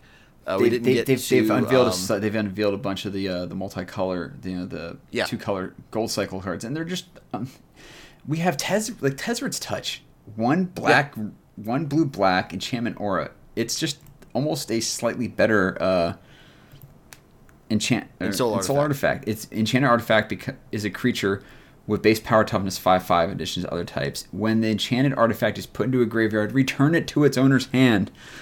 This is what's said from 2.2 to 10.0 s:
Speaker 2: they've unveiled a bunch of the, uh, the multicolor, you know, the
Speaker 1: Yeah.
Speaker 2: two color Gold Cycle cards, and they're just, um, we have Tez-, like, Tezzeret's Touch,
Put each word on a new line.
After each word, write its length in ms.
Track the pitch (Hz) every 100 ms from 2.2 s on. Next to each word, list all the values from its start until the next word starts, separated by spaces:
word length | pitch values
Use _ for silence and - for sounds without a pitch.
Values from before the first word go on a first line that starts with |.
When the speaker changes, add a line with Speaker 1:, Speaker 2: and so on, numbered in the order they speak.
Speaker 2:
they've 140 | 107
unveiled 400 | 110 107 95 104
a 40 | 98
bunch 260 | 98 95
of 80 | 104
the, 160 | 98 98
uh, 180 | 90 90
the 80 |
multicolor, 880 | 92 98 95 92 - 92 90 80 -
you 120 | 92 90
know, 100 | 90
the 300 | 82 82 - -
Speaker 1:
Yeah. 120 | 117 98
Speaker 2:
two 100 | 117
color 360 | - 95 92 - -
Gold 180 | 110 110
Cycle 300 | - 95 92
cards, 240 | 92 85
and 100 | 113 151
they're 80 |
just, 200 | 165 180 - - -
um, 140 | 107 131 - _ - - - - - -
we 120 | 160
have 180 | 175 147
Tez-, 440 | - 196 214 202
like, 140 | 135 139
Tezzeret's 420 | - 233 262 -
Touch, 440 | - - - -